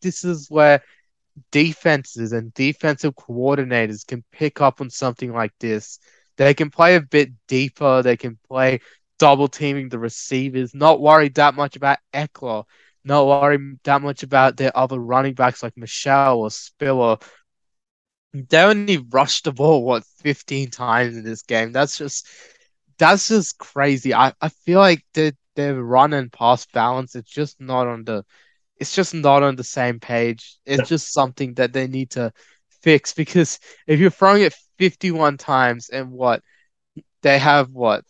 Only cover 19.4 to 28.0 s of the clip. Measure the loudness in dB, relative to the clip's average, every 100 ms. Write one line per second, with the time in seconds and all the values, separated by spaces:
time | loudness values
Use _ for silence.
19.4 | -6 0 2 2 0 -4 -6 _ -6 -6
20.4 | -8 -8 -8 -8 -2 0 -2 -6 -12 -12
21.4 | -6 -4 -2 -2 -4 -6 -12 -12 -16 -20
22.4 | -20 _ _ _ _ 2 4 4 2 0
23.4 | -2 -8 -10 -4 -2 -2 0 2 2 0
24.4 | -8 -6 0 4 4 2 _ -2 -2 -4
25.4 | _ -6 -4 -4 0 4 4 0 -6 -2
26.4 | 2 2 -2 -2 -2 -2 -8 -14 -12 -10
27.4 | -10 -10 -6 -4 -4 -6